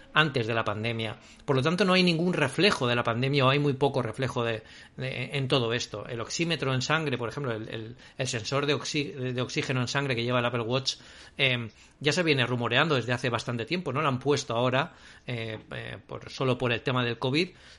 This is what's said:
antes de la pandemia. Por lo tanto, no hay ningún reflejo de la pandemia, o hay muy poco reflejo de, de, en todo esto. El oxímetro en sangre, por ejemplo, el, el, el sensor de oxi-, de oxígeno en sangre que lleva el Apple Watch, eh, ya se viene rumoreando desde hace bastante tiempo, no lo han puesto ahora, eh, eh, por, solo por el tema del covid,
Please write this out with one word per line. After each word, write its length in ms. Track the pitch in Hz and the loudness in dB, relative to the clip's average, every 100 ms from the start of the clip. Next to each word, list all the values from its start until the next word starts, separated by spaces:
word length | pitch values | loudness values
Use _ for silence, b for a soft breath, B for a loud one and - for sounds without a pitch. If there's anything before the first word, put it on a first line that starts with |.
| B | B
antes 360 | 156 156 131 110 | 2 2 0 0
de 60 | |
la 100 | 113 | 0
pandemia. 540 | 110 104 113 117 110 110 B B | 0 -2 -2 -4 -6 -8 B B
Por 100 | - | 0
lo 80 | 131 | 2
tanto, 220 | 147 175 | 2 2
no 80 | 190 | 4
hay 100 | 185 | 6
ningún 300 | 180 160 180 | 6 4 2
reflejo 560 | 156 139 - 196 - 123 | 2 0 2 2 4 2
de 80 | 120 | 2
la 80 | |
pandemia, 420 | 120 113 135 143 131 | 2 0 2 4 4
o 40 | |
hay 100 | 143 | 4
muy 140 | 147 | 2
poco 280 | 127 139 127 | 2 2 2
reflejo 400 | 113 - 131 123 | -2 -2 -4 -2
de, 220 | 117 110 B B B - | -2 -4 B B B -10
de, 340 | 131 120 123 | -8 -6 -6
en 120 | 143 131 | -4 0
todo 260 | 143 113 | 2 2
esto. 320 | 120 - 104 - | -2 -4 -8 -8
El 120 | 117 | -8
oxímetro 540 | 110 - 170 160 135 | -6 -4 -2 -2 0
en 80 | 127 | 0
sangre, 340 | 127 156 151 147 | 0 0 0 -2
por 120 | 117 | -4
ejemplo, 240 | 143 135 | -4 -4
el, 160 | 110 113 | -4 -6
el, 280 | 113 110 120 B - | -8 -10 -14 B -6
el 80 | 131 | -4
sensor 400 | 123 104 135 139 | -4 -2 0 2
de 80 | |
oxi-, 380 | 135 - 156 139 | 0 -2 -4 -4
de 260 | 139 127 127 | -4 -4 -2
oxígeno 400 | 117 156 143 131 | -2 -2 0 0
en 60 | 120 | 0
sangre 300 | 143 139 117 | 0 0 0
que 80 | |
lleva 160 | 120 123 | 0 2
el 40 | |
Apple 180 | 120 120 | 2 0
Watch, 320 | 113 131 131 - B B B - | 0 0 -2 -6 B B B 0
eh, 300 | 135 123 113 B B _ | 2 2 -4 B B _
ya 100 | 143 | 0
se 140 | 156 | 2
viene 200 | 165 135 | 4 4
rumoreando 520 | 117 123 117 123 165 135 | 2 2 2 4 4 2
desde 160 | 117 | 0
hace 180 | 123 127 | -2 0
bastante 360 | 117 - 120 110 | -2 -2 -4 -2
tiempo, 260 | 180 165 | -4 -2
no 100 | 131 | -2
lo 60 | 151 | 0
han 100 | 123 | 0
puesto 380 | 135 135 - 117 | 2 0 0 0
ahora, 380 | 127 127 165 B B B - | 2 2 0 B B B -8
eh, 320 | 120 113 110 - | -6 -6 -8 -10
eh, 280 | 123 117 110 | -10 -10 -12
por, 240 | - - - | -12 -12 -10
solo 300 | - 131 123 | -2 0 0
por 140 | 123 | 0
el 100 | 113 | 0
tema 220 | - 127 | 0 0
del 160 | 120 113 | 0 -2
covid, 300 | 131 147 180 B B | 0 0 -2 B B